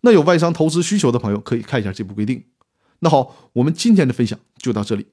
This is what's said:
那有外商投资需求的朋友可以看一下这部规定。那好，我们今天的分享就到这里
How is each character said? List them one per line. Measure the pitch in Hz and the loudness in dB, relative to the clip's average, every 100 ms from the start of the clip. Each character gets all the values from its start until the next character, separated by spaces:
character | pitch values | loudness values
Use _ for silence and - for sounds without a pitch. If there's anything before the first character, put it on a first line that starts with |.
那 | 240 | 6
有 | 208 | 4
外 | 151 170 | 4 2
商 | 170 | 0
投 | 165 160 | 0 -2
资 | 160 | 0
需 | 165 202 | -2 0
求 | 135 | 0
的 | 120 | 0
朋 | 107 | -2
友 | 104 | -6
可 | - 117 | -4 -6
以 | |
看 | 107 131 | -4 -4
一 | |
下 | 101 | -4
这 | 95 | -8
部 | 101 | -10
规 | 98 | -6
定。 | 107 127 - _ _ _ _ _ | -6 -6 -10 _ _ _ _ _
那 | 170 | 0
好， | 151 127 - _ | 2 0 -10 _
我 | - | -2
们 | 196 | 0
今 | 160 233 202 | 0 2 4
天 | 139 | 2
的 | |
分 | 123 117 | 0 -4
享 | 107 _ _ | -4 _ _
就 | 127 | -6
到 | 107 | -4
这 | 101 | -4
里 | 107 - | -6 -8